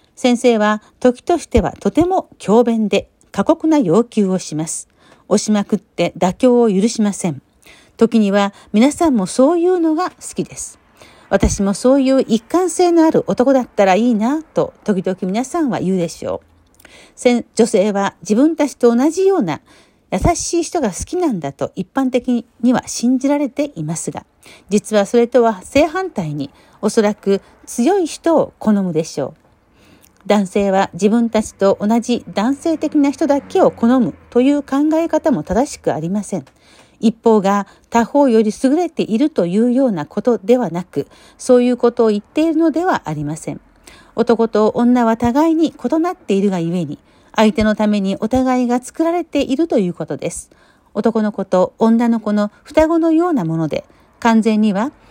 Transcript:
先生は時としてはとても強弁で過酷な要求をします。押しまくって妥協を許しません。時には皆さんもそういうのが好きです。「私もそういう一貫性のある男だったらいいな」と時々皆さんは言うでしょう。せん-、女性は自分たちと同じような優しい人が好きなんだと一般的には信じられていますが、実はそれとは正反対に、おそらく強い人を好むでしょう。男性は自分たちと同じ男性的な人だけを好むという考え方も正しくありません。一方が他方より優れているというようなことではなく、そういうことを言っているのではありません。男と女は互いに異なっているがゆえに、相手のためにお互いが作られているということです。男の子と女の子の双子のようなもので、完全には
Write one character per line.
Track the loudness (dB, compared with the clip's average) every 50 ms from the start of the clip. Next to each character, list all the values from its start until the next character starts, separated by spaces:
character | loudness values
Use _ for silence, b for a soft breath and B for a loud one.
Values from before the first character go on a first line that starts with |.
| b b b
先 | -2 0 0 0
生 | 2 2 2 2
は | 2 2 0 0 -2 b b b _
時 | 0 0 0 0
と | -2 -2 -2
し | -2 -2
て | 0 0 0
は | 0 -2 -4 -4
と | -4 -2
て | 0 0 0
も | 2 0 -2 -4 _ -12 -8
強 | -2 2 2 4 4
弁 | 2 0 0 0
で | 0 0 -2 -2 -6 _ _ _ _
過 | -6 -2 0
酷 | 0 0 0 0
な | 2 2
要 | 2 2 2 2 2 0
求 | 0 0 -2 0 0
を | -2 -4
し | -6 -6 -6
ま | -6 -6
す。 | -6 -8 -12 -14 b b b b b b b b
押 | -2 -2
し | 0 0 0
ま | 0 0 0
く | -2 -4
っ | -6
て | -6 _ _ -4 -4 -4 -2
妥 | -2 -2 -2 0
協 | 2 2 2 4 4
を | 2 2
許 | 2 2 0
し | 0 0 -2
ま | -2 -2 -2
せ | -4 -4 -6
ん。 | -6 -8 -12 _ _ b b b b b b b b
時 | 0 0 2 4
に | 2 2 2
は | 2 0 0 -2 B B B B 2
皆 | 2 2 2
さ | 2 0 0 2
ん | 2
も | 0 -2
そ | 0 2 2 4 4 4
う | 2
い | 2
う | 0 0 0
の | 0 0 0
が | -2 -4 -6
好 | -8 _ -18 -10 -8
き | -8 -8
で | -8 -10
す。 | -14 -16 -16 -18 _ _ _ B B B B B B B _
「私 | -2 0 0 0 0 -2
も | -2 -2 -2
そ | 0 2 2 2
う | 4
い | 2 2
う | 2 0
一 | 2 0 -2 -2
貫 | -2 -2 -2 0 0 0
性 | 0 0 2 4
の | 4 4 4
あ | 4
る | 2 0 0
男 | 0 0 0 2 2 2
だ | 2
っ | 0
た | -2 _ 0 2
ら | 4 2
い | 2 2 2
い | 0
な」 | 0 0 -2 -2 -4 -6
と | _ -4 -4 -4 -4 -6 _ -6
時 | -4 -4 -2
々 | -2 -4 -4 -4
皆 | -4 -4 -4 -4 -6
さ | -4 -4 -2
ん | -2 -2
は | -2 -2
言 | -2 -2 -2
う |
で | -2 -2 -4
し | -6 -8 -8
ょ | -8 -8 -10 -12
う。 | _ _ _ _ _ _ B B B B B B B B
せ | -2 0 0 0
ん-、 | 0 -2 _ _
女 | 0 0
性 | 2 2 2 2 0
は | 0 -2 -2 -4 -6 _
自 | -4 -2 2
分 | 2 2 2 2
た | 0 -2
ち | -4 -2
と | 0 2 2 2
同 | 2 2 0
じ | 0 0 0
よ | 2 2
う | 0 0
な | -2 -4 -8 b b b b b b b b b _
優 | -4 0 0 0 0
し | -2 -4 -4 -4 -4
い | -4
人 | -4 -4 -4
が | -4 -4
好 | -6 -8 -10
き | -8 -4
な | -4 -2 -2
ん | -2 -4
だ | -6 -8 -8
と | -8 -8 -8 -6
一 | -10 -10 -6
般 | -4 -4 -2 -2
的 | -2 -2 -2 -2 -4 -4 -4 _ _ _
に | 0 0 0
は | 0 -2
信 | -6 -6 -4 0 0 0
じ | 0 0
ら | -2 -2 -2
れ | -2 -4
て | -4 -6 -6 -6 -8
い | -8 -8
ま | -8 -8
す | -8 -8 -10
が、 | -12 -12 -16 _ _ B B B B B B -2
実 | -2 -2 0 0 0
は | 0 2
そ | 2 2
れ | 2 2
と | 4 4 2
は | 2 2 0 -4 -6
正 | -2 2 2 2
反 | 2 0 -4 -6 -6
対 | -6 -6 -6 -6 -6
に、 | -6 -8 b b b b b b b
お | -6 -2
そ | 0 0
ら | 0 0 -2
く | -4 -2 -2 -2 -2 b b b b b
強 | -10 -6 -2 0 0 0
い | 0 -2
人 | -4 -6 -4 -2 0 0
を | 0 0 -2 -6 -4
好 | -2 0 0
む | 0 -2 -2 -4
で | -4 -4
し | -4 -6 -8
ょ | -8
う。 | -8 -10 _ _ _ _ _ _ b b b b b b b b b b _ -2
男 | 0 0 0 0
性 | -2 -2 -2 0 0
は | 0 0 0 -2 -2
自 | -2 0 0
分 | 2 0 0 0
た | -2 -2
ち | -4 -4 -4
と | 0 0 0 0 0
同 | 0 0 0 0
じ | 0 -2 -4 -4 -4 -6
男 | -6 -2 -2 -2 -2
性 | -2 -2 -4 -2
的 | -2 -4 -2 0 2
な | 2 2
人 | 0 0 0
だ | 0 0 -2
け | -2 -2 0 2
を | 2 2
好 | 2 2 0 2 2 2
む | 0 -2 -4 -10 -12 _
と | -2 0
い | 2 2
う | 0 0
考 | -2 -4 -2 -2 0 0 0
え | 0 0
方 | 0 -2 -2 0 0
も | -2 -2
正 | -2 -2 -2 -2 -2 -2
し | -6
く | -6 -6 -4 -4
あ | -4
り | -4 -6
ま | -6 -6
せ | -6 -6 -8
ん。 | -8 -8 -12 b b b b b b b b b -4
一 | -2 -2 -2 0
方 | 2 2 2 4
が | 2 2 0 -2 -4 b b b b _
他 | -2 -2 0
方 | 2 2 2 2 4
よ | 4 2 2
り | 0 -2 -2 0
優 | 0 0
れ | 0 -2 -2
て | -4 -6
い | -4 -2 0
る | 0 0 0
と | 0 -2 -2
い | 0 0 0
う | 0 2
よ | 2 0 0
う | 0
な | -2 -4 -8
こ | -8 -8 -4
と | -2 -2 -2
で | 0 0 0 2
は | 2 0 -2
な | -6 -8 -8
く、 | -6 -8 -8 -8 b b b b b b -6
そ | 0 2 4
う | 4 4
い | 2
う | 0
こ | 0 0 0
と | 2 2 2
を | 2
言 | 0 -2
っ |
て | -4 _ -2 0 0
い | 0
る | 2
の | 2 0 0
で | 0 0 0
は | -2 -2 -2 -4 -6
あ | -6
り | -6 -6
ま | -6 -8
せ | -8 -10 -10
ん。 | -12 -12 -14 _ _ B B B B B B B B
男 | -2 0 0 0 0 0
と | 0 0 0 0 0 0
女 | 2 2 2 2 2 2
は | 2 0
互 | 0 0 0 2 2 2 2 2
い |
に | 0 -2 -2 -4
異 | -6 -6 -2 -2 -2
な | -2 -2 -4
っ |
て | -6 _ -2 -2
い | 0
る | 0 0
が | -2 -2
ゆ | -4 -4 -4
え | -4 -4
に、 | -6 -8 b b b b b b b b
相 | 2 2 2
手 | 2 2 0
の | 0 0
た | 0 0
め | 0 0 0
に | -2 -4 -4 -4
お | -4
互 | -2 -2 -2 0 0 0 -2 -2
い |
が | -2 -2 -4
作 | -6 -6 -6 -4 -2
ら | -2
れ | -2 -4 -4
て | -4 -4 -4
い | -2 -2 -2
る | -2 -2
と | 0 0 -2
い | -2 -2
う | -4
こ | -8 -8
と | -8 -8
で | -8 -8 -8
す。 | -10 -10 -14 b b b b b b b b b -6
男 | -2 -2 0 0 0 -2
の | -2
子 | -4 -6 -4
と | 0 0 2 2 0 0 0
女 | 2 2 4 2 2
の | 0 0 -2
子 | -2 -2
の | -2 -2 -2 -4 b b b
双 | -2 2 2 2
子 | 4 2 2
の | 2 2
よ | 2 2 2 0
う | 0
な | -2 -2
も | -2 -2
の | -2 -2
で、 | -4 -4 -8 -10 b b b b b _ _
完 | 0 2 2 4
全 | 2 2 2 2
に | 2 0
は | 0 -2 -4 -4 b b b b